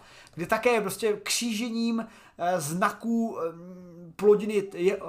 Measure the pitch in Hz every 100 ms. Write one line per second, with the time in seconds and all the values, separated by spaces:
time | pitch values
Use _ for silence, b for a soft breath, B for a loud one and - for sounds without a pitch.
0 | B B B - 170 220 247 233 196 -
1 | 220 208 - - 233 208 247 226 233 226
2 | 226 B B B 170 185 143 175 202 -
3 | 226 233 226 - 165 165 180 180 180 170
4 | 170 - 208 208 208 208 196 170 180 208